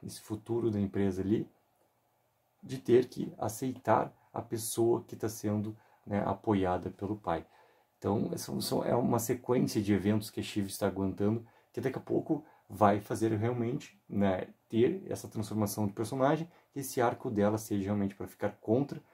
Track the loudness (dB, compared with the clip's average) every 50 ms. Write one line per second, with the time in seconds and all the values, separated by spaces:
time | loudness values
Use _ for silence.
0 | -14 -14 -14 -14 -10 -10 -10 -10 -6 -4 -4 0 0 0 0 0 0 0 0 0
1 | 0 0 0 0 0 0 0 0 0 -6 _ _ _ _ _ _ _ _ _ _
2 | _ _ _ _ _ _ _ _ _ _ _ _ -14 -12 -12 -8 2 6 6 6
3 | 6 4 -2 -6 -8 -8 -6 -6 -6 -6 -4 -4 -6 -6 -6 -4 2 2 4 4
4 | 4 0 -6 _ _ _ -10 -10 -8 -6 -6 -6 -6 -4 0 2 2 4 2 2
5 | -2 -6 -10 -6 -6 -6 -6 -4 -4 -2 -2 0 -2 -4 -8 -12 _ _ _ _
6 | _ -4 -2 0 0 0 -2 -2 2 2 2 4 4 2 0 -2 -2 -6 -8 -6
7 | -6 -6 -6 -6 -4 -4 -4 -4 -4 -10 _ -20 -20 _ _ _ _ _ _ _
8 | -2 0 0 0 0 -2 -4 -6 -6 -6 -6 -6 -2 -2 -2 0 2 2 2 2
9 | 2 2 2 2 2 0 -2 -2 0 0 2 2 2 2 2 0 2 4 2 4
10 | 4 4 2 2 0 -4 -6 -8 -8 -4 -4 -4 -4 -4 -4 -2 -2 0 0 0
11 | -2 -2 0 0 0 0 0 0 -4 -10 _ _ _ _ _ -4 -4 -4 -4 -4
12 | -4 -2 -2 -2 0 0 -2 -2 -2 -10 -20 _ _ _ 0 4 6 6 6 4
13 | 0 -4 -2 0 0 0 2 2 0 0 0 0 -2 -2 -2 -4 -8 -10 -18 _
14 | _ _ 0 2 2 2 2 0 -4 -8 -12 _ _ _ 2 4 4 4 4 0
15 | -4 -6 -8 -8 -8 -8 -6 -6 -6 -4 0 0 0 0 0 -2 -2 -2 -2 -4
16 | -4 -4 0 2 2 2 2 2 -2 -8 -12 -20 _ _ _ -10 -8 -4 0 2
17 | 2 2 0 -2 -6 -2 2 2 4 4 2 0 -2 -2 -2 -2 0 0 0 0
18 | 0 -2 -2 -6 -10 -12 -8 _ -6 -6 -6 -6 0 0 2 2 2 -2 -6 -12
19 | -14 _